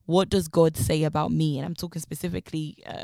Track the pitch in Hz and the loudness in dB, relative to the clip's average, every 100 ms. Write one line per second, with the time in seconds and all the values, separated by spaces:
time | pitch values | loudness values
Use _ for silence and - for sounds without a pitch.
0 | - 175 185 196 165 170 165 160 - 156 | 0 2 4 0 2 4 4 4 0 2
1 | 151 156 151 160 156 139 143 165 175 165 | 2 0 0 2 2 0 -4 -6 -8 -10
2 | - 156 175 180 - 160 156 - - 85 | -10 -8 -6 -6 -6 -6 -6 -10 -14 -12